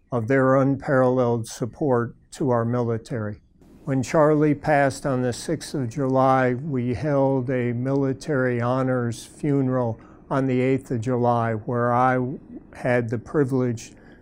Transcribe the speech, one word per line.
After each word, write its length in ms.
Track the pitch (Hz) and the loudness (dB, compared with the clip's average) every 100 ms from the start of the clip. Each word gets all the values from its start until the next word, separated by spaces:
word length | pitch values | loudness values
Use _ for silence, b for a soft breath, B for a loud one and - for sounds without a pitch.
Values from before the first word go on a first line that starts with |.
| _ | _
of 160 | 123 110 | -4 0
their 300 | 135 131 135 | 2 4 4
unparalleled 920 | 135 135 - 135 127 127 120 117 113 | 2 0 0 2 4 4 2 0 -4
support 680 | - 123 - 151 120 117 - _ | -8 -8 -4 0 0 -2 -8 _
to 180 | - 147 | -6 -2
our 140 | 120 | 0
military. 800 | 117 123 117 113 - 123 107 104 _ _ - - | 0 -2 -2 -4 -6 -8 -8 -10 _ _ -20 -14
When 180 | - 135 | -4 -2
Charlie 540 | 120 165 151 151 151 143 | 0 4 4 6 4 2
passed 500 | 147 147 139 131 147 | 2 2 2 0 -2
on 160 | 127 | -2
the 100 | 127 | -2
sixth 400 | 117 - 165 - | -4 -6 -6 -6
of 140 | 156 123 | -6 -4
July, 680 | 131 135 131 131 131 127 | -2 0 2 4 4 2
we 400 | 123 156 135 123 | 0 -4 -4 -2
held 540 | 113 151 139 135 135 123 | -4 -2 0 2 0 -2
a 240 | 127 120 | -2 -2
military 880 | 120 127 139 139 135 - 143 127 120 | -2 -2 0 -2 -4 -2 0 0 0
honors 640 | 120 127 131 127 120 117 | 0 0 0 0 -2 -6
funeral 760 | - - 156 139 131 127 120 113 B B B | -12 -6 0 0 2 0 -2 -6 B B B
on 200 | 147 135 | -2 0
the 120 | 127 | 0
eighth 300 | 127 135 135 | 0 0 -2
of 100 | 127 | -6
July, 520 | 113 127 120 120 117 | -2 0 2 2 0
where 400 | 110 104 120 120 | -2 -4 -2 0
I 260 | 120 127 127 127 160 - - - | 2 2 2 -2 -8 -14 -20 -20
had 340 | - 131 123 120 | -6 0 0 0
the 100 | 117 | -4
privilege 760 | - 160 139 131 127 113 - - B B | -4 0 0 0 0 -4 -10 -20 B B